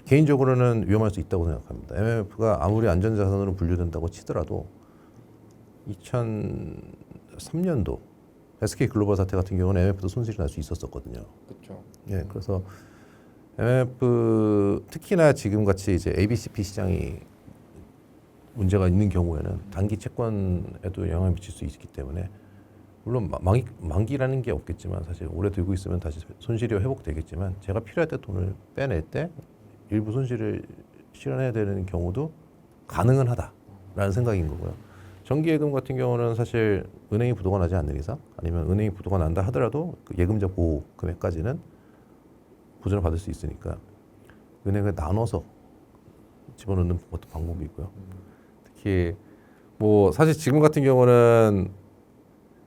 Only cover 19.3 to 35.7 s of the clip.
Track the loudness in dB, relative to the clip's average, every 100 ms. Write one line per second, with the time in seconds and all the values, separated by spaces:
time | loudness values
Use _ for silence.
19.3 | -2 -4 -6 -8 -4 -2 -4 -8 -6 -4
20.3 | -2 -2 -2 -4 -10 -10 -6 -2 0 0
21.3 | 0 -6 -12 -12 -12 -16 -12 -10 -8 -10
22.3 | -12 -20 -20 -20 -20 -20 -16 -6 -4 -4
23.3 | -2 2 2 0 -8 -6 -2 -2 -2 -2
24.3 | -2 -2 -6 -6 -10 -8 -8 -8 -10 -8
25.3 | -4 -2 -2 -2 -2 -2 -4 -4 -8 -12
26.3 | -12 -6 -4 -2 0 -2 -4 -6 -6 -6
27.3 | -6 -6 -6 -4 -4 -4 -4 -2 -4 -6
28.3 | -4 -4 -6 -10 -6 -2 -2 -4 -6 -6
29.3 | -10 -20 -20 -20 -20 -4 -2 -2 -2 -2
30.3 | -2 -4 -6 -8 -16 -20 -20 -20 -12 -6
31.3 | -4 -2 0 -2 -2 -4 -4 -2 -2 -6
32.3 | -8 -20 -20 -20 _ -8 0 4 4 2
33.3 | -2 -6 -14 -20 -20 -10 -2 0 2 2
34.3 | 0 0 -4 -8 -10 -16 -20 -20 -12 -4
35.3 | 0 2 2 0